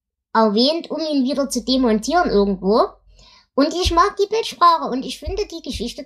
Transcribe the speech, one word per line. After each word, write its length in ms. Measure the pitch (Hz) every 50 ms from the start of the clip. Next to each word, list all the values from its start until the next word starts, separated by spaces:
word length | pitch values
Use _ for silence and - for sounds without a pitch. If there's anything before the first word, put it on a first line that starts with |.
| _ _ _ _ _ _ -
erwähnt, 560 | 220 226 214 202 220 240 285 320 339 320 -
um 100 | 294 302
ihn 240 | 320 311 302 277 247
wieder 240 | 262 285 262 277 269
zu 140 | - 240 -
demontieren 680 | - 262 262 262 226 220 214 214 254 311 359 349 233
irgendwo. 580 | - 202 202 202 196 180 185 190 214 254 370 - - _ _ _ _ - - - - - _ _ _
Und 200 | - 285 320 320
ich 180 | 349 359 -
mag 240 | 349 330 370 403 - -
die 100 | 403 -
Bildsprache 600 | 427 453 453 - - - 349 339 330 311 277 214
und 140 | 226 269 -
ich 140 | 262 - -
finde 260 | 285 320 381 392 403 -
die 140 | 330 330 - 285
Geschichte 380 | 247 - 214 233 - - 277